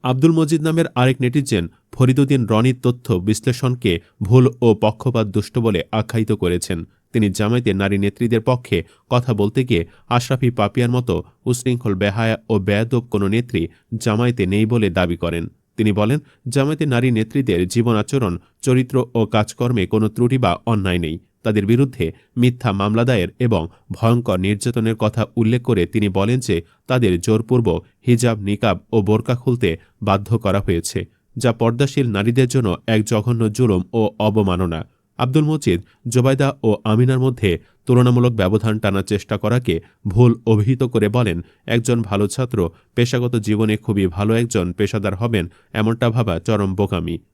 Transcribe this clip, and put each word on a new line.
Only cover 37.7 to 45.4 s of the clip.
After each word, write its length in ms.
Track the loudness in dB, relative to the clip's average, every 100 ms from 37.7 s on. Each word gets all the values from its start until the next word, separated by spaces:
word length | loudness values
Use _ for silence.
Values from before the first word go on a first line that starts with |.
| _
তুলনামূলক 480 | 0 4 4 4 2
ব্যবধান 420 | 2 0 2 0 0
টানার 300 | 0 -2 -2
চেষ্টা 260 | -4 -4 -4
করাকে 380 | 0 0 0 -4 -6 _ -4
ভুল 260 | 4 4 4 0
অভিহিত 360 | 2 2 0
করে 240 | 0 0 0
বলেন, 300 | 0 0 -2 -8 _ -4
একজন 320 | -4 0 -2
ভালো 220 | 0 -2 -2
ছাত্র 320 | -4 -4 -2 -4 -6 _
পেশাগত 400 | -2 -2 0 -2 -4
জীবনে 380 | -2 0 0 -2
খুবই 280 | -2 0 0
ভালো 260 | 0 0
একজন 320 | 0 0 -2 -4
পেশাদার 420 | -2 -2 -2 -4
হবেন, 300 | -4 -2 -2